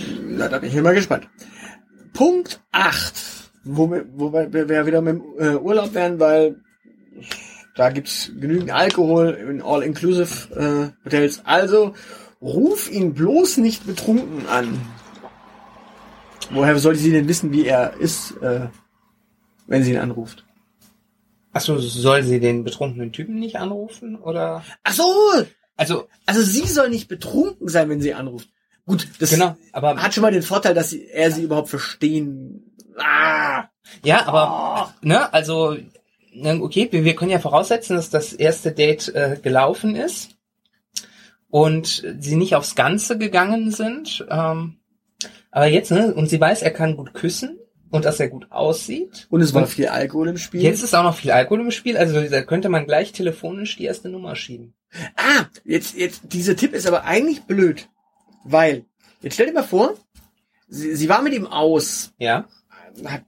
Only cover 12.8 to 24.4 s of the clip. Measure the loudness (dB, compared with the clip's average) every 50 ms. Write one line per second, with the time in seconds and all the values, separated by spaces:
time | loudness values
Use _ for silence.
12.8 | -4 -6 -4 -2 -2 -2 0 0 0 2 4 4 2 2 2 2 2 2 0 -4
13.8 | -8 -10 -10 -4 0 2 2 2 0 -2 -8 -10 -6 -2 -2 -2 -2 -2 -6 -8
14.8 | -10 -12 -16 -20 -20 -20 -20 -20 -20 -20 -20 -20 -20 -20 -20 -20 -20 -20 -20 -20
15.8 | -20 -20 -20 -20 -20 -20 -20 -20 -20 -20 -18 -16 -12 -4 0 2 4 4 4 6
16.8 | 4 4 4 4 4 4 4 4 4 2 0 0 0 0 2 2 2 4 2 2
17.8 | 2 0 -2 -2 -2 -2 -2 -6 -8 -12 -10 -6 -4 -2 -2 -2 -4 -8 -12 -18
18.8 | _ _ _ _ _ _ _ _ _ _ _ _ _ _ _ _ _ 0 2 2
19.8 | 2 2 2 0 -2 -4 -6 -8 -10 -12 -16 -20 _ _ _ _ _ _ _ _
20.8 | _ _ _ _ _ _ _ _ _ _ _ _ _ _ -8 -6 -2 -2 -2 -2
21.8 | -2 -6 -4 0 2 4 4 4 4 2 2 2 2 2 0 0 -4 -8 -6 -6
22.8 | -6 -6 -6 -8 -10 -10 -10 -10 -10 -8 -8 -8 -8 -8 -8 -8 -8 -6 -6 -8
23.8 | -10 -12 -14 -16 -14 -14 -14 -10 -10 -8 -6 -4